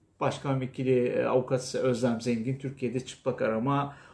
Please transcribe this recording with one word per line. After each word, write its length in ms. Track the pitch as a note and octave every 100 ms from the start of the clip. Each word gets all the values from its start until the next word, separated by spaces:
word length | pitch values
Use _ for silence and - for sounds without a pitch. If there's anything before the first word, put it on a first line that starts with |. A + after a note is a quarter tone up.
| _ _
Başkan 420 | - - D3 C3
Vekili, 460 | B2+ - C3 B2+ B2
e, 180 | - B2
Avukat 500 | B2 B2+ B2+ - A#2+
Özlem 460 | B2 A#2 B2 A2+
Zengin 360 | B2 A#2 A#2 C3+
Türkiye'de 480 | C3+ - A#2+ B2 B2+
çıplak 360 | - - A#2+
arama 540 | A#2+ A2 B2+ C#3 C#3 - -